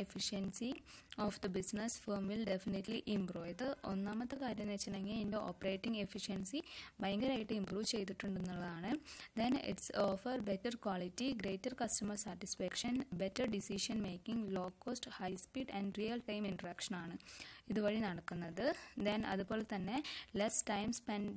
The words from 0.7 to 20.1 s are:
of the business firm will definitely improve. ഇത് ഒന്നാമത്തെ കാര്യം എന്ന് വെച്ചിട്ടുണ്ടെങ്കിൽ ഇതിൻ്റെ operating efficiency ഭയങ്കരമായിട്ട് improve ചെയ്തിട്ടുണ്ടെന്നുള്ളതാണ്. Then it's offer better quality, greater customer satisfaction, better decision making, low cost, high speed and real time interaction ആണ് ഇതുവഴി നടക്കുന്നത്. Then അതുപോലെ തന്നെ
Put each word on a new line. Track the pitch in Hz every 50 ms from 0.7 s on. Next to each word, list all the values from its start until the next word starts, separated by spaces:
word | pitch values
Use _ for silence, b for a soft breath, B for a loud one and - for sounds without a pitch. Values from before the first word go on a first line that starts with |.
| 277 - - B B B B B B - 220
of | 208 196 - -
the | 202 180 190
business | 185 - - 208 214 233 233 - -
firm | - 202 196 196 190
will | 208 220 226 202
definitely | 190 185 - 220 196 196 190 196 226 233 - - 208
improve. | 196 185 175 180 175 165 170 180
ഇത് | 175 254 269 277 - - 214
ഒന്നാമത്തെ | 196 196 196 208 214 220 247 240 277 269 269
കാര്യം | 247 214 202 214
എന്ന് | 208 208
വെച്ചിട്ടുണ്ടെങ്കിൽ | 196 - - 196 196 196 202 214 226
ഇതിൻ്റെ | 208 202 208 214 - -
operating | 175 - - 190 190 190 - 240 226 214 202
efficiency | 190 - 208 - - 196 180 180 185 - 294 339 B B B B B B B
ഭയങ്കരമായിട്ട് | - 190 202 208 247 262 269 247 220 208 226 214
improve | 196 - 185 196 220 220 -
ചെയ്തിട്ടുണ്ടെന്നുള്ളതാണ്. | 226 196 185 190 196 - 202 190 180 180 180 180 180 180 175 170 165 170 202 254 302 - B B B B B B -
Then | 226 247 277 277 - -
it's | 202 196 - - - - 202 196
offer | 190 190 - 247 254 254 214 208
better | 196 190 - 240 233 233 -
quality, | 214 190 180 175 180 180 - 240 269 269 226 190
greater | 196 190 190 - 254 262 - 247
customer | 214 - - 208 202 208 208 -
satisfaction, | 208 180 175 - 185 - - 196 180 - - - 233 240 254 277 - - 175 190
better | 190 190 - 254 240 214 202
decision | 196 - 202 196 - - 233 220 202 190
making, | 190 185 - - 226 233 220 196 190 190
low | 180 180 185 - -
cost, | 254 247 - - - - -
high | 202 185 190 185 -
speed | - - 262 262 254 - 196
and | 196 196 196 202 208
real | 220 233 240 233 -
time | 208 208 208 196 180
interaction | 170 - 175 175 - - - 196 175 175
ആണ് | 170 170 196 B B B B B B B B B -
ഇതുവഴി | 190 220 208 208 208 226 233 202
നടക്കുന്നത്. | 175 160 - - 180 170 170 170 165 180 220 277 349 B B B B - 202 202
Then | 208 214 220 -
അതുപോലെ | - 190 196 - 220 220 220 - 220
തന്നെ | 196 180 196 220 277 302 B